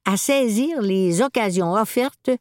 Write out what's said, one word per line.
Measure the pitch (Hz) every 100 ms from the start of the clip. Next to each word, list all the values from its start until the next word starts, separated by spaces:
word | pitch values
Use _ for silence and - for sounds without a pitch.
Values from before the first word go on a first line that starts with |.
à | - 190
saisir | - 277 247 208 294 320
les | 196 190 180 170
occasions | 262 254 208 180 170
offertes | 196 220 240 262 - - 254